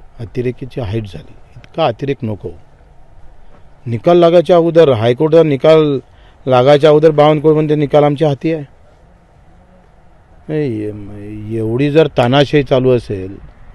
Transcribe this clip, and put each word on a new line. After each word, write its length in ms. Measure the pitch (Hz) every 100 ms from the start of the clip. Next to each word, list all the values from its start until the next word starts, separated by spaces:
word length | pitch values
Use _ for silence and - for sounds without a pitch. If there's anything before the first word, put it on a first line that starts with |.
| - -
अतिरेकीची 600 | 110 - 123 123 131 -
हाईट 240 | 113 113
झाली. 300 | 104 151 - - - -
इतका 300 | - - 151
अतिरेक 300 | 110 139 139
नको. 260 | 110 101 90 82 - - _ - - - - - - - - - 120
निकाल 320 | 117 170 175
लागायच्या 380 | 170 175 156 175
अगोदर, 360 | 170 165 156
हायकोर्टाचा 500 | 117 113 123 156 160
निकाल 560 | 160 135 156 160 151 135 - _ - _ -
लागायच्या 440 | 127 131 147 151
अगोदर 200 | 151 160
बावनकुळे 440 | 147 147 151 156
म्हणते 200 | 156 156
निकाल 300 | 151 139 151
आमच्या 240 | 147 143 156
हाती 240 | 139 160
आहे. 120 | 160 143 _ _ _ _ _ _ _ _ _ _ - _ _ - _ _ - -
नाही, 360 | 151 143 107
एम-, 720 | 107 104 101 101 104 107 107 113
एवढी 340 | 110 120 143
जर 160 | 147 151
तानाशाही 560 | - 120 135 143 151
चालू 280 | 131 131 127
असेल, 460 | 123 - 101 92 98 - - -